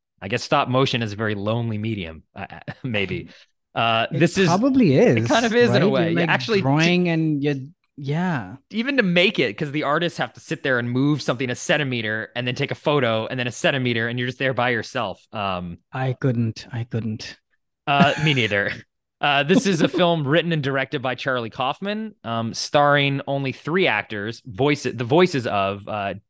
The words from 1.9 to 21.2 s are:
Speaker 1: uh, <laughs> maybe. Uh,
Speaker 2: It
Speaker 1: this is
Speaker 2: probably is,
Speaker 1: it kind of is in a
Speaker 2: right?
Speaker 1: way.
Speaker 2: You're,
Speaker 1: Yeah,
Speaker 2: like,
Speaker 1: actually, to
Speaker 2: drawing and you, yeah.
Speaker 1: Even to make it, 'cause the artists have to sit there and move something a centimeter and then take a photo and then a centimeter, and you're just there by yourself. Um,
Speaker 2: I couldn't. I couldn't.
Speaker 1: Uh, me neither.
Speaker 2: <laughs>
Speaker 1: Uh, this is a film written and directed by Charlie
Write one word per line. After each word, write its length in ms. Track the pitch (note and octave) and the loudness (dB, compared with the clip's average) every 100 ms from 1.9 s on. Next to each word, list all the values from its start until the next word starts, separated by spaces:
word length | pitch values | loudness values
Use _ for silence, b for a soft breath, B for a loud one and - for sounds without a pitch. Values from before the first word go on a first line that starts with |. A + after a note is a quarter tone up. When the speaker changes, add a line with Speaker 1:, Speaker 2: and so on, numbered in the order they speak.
| G#2+ E2 D#2+ - | -6 -8 -12 -18
Speaker 1:
uh, 120 | - - E2 - | -14 -14 -14 -16
<laughs> 120 | - | -12
maybe. 460 | C3+ G#2 F#2+ F2+ E2 B B _ _ | -6 -2 -2 -4 -10 B B _ _
Uh, 320 | - A#2 A2+ A#2+ | -2 0 2 0
Speaker 2:
It 60 | C#3+ | 2
Speaker 1:
this 180 | E3+ F#3 | 2 4
is 80 | F#3 | 2
Speaker 2:
probably 460 | F3+ C4 C4+ G#3+ C3 | 4 2 4 4 6
is, 280 | A#3 A#2 | 6 4
Speaker 1:
it 40 | A#2 | 4
kind 160 | A3+ | 2
of 100 | A#3 | 4
is 200 | A3+ A#3+ | 4 4
in 80 | G3+ | 4
a 40 | G3+ | 4
Speaker 2:
right? 40 | |
Speaker 1:
way. 100 | C3+ - | 2 2
Speaker 2:
You're, 80 | E3+ | 0
Speaker 1:
Yeah, 60 | E3+ | 2
Speaker 2:
like, 40 | |
Speaker 1:
actually, 280 | F#3 - G#3+ | 0 0 0
to 40 | |
Speaker 2:
drawing 460 | C3+ C#3+ E3 F3+ F3 | 2 4 4 4 2
and 340 | D#3+ D#3+ D3 | 2 0 0
you, 260 | C#3+ C#3+ C3+ - _ - | 0 -2 -6 -16 _ -12
yeah. 600 | C#3 D3+ F3+ D3+ F#2 F#2 - | -4 -2 -2 -2 -6 -12 -8
Speaker 1:
Even 260 | G#3 A#3+ C#4 | -4 -2 2
to 40 | |
make 380 | G3 F3 F#3+ G3 | 2 4 4 2
it, 160 | B2+ G#2 | 0 0
'cause 140 | D3+ | -4
the 100 | C#3+ | -2
artists 340 | C3+ D3+ E3+ - | 0 0 -2 -4
have 140 | B2+ | -6
to 60 | - | -8
sit 220 | - D#3+ | -10 -4
there 160 | C#3+ B2+ | 0 0
and 100 | A#2+ | 0
move 320 | B2 C#3+ D3 | 0 2 0
something 300 | - B2 B2+ | -2 -4 -4
a 60 | B2 | -4
centimeter 760 | - D3+ C#3+ B2 G#2+ A2 A2 - | -2 0 0 -2 -4 -4 -6 -6
and 100 | B2 | -4
then 80 | |
take 160 | A#2+ C#3 | -4 -4
a 40 | - | -4
photo 500 | - D3 A#2+ A2 A2 | 0 2 2 0 -2
and 120 | B2+ | -4
then 100 | B2 | -6
a 40 | |
centimeter, 540 | - F3 C#3 B2 A#2 A#2 | -2 0 0 0 0 -2
and 80 | B2 | -4
you're 100 | B2 | -6
just 100 | B2+ | -4
there 160 | C3+ | -2
by 160 | B2 B2 | 0 0
yourself. 500 | A#2 G2+ C3 G#2+ F2+ _ | 0 -4 -4 -4 -6 _
Um, 460 | A2 G2 F2+ F2+ E2+ _ | -6 -4 -4 -6 -12 _
Speaker 2:
I 200 | C3+ C3 | -6 -4
couldn't. 560 | B2 C#3 A#2 A2+ G#2+ - | -2 -2 0 -2 -4 -10
I 120 | A#2 | -10
couldn't. 520 | A#2 A#2 A2+ A2 - - _ _ _ _ - | -6 -6 -4 -8 -10 -18 _ _ _ _ 0
Speaker 1:
Uh, 280 | C#3+ C#3 C#3+ | 4 4 2
me 80 | D3+ | 2
neither. 380 | C3+ A2 G2+ G2 - | 2 2 0 -2 -4
Speaker 2:
<laughs> 60 | - _ _ - | -14 _ _ -4
Speaker 1:
Uh, 220 | D3 C#3+ | 0 2
this 240 | C#3+ F#3+ F#3+ | 2 2 2
is 140 | F3+ | 2
a 80 | E3 | 0
film 380 | - F3 E3+ C3+ | 2 2 2 2
written 240 | E3 E3 | 2 2
and 100 | E3 | 0
directed 380 | C#3 C3+ C3+ C#3+ | -2 -2 -2 -4
by 140 | B2+ | -4
Charlie 340 | B2 | -4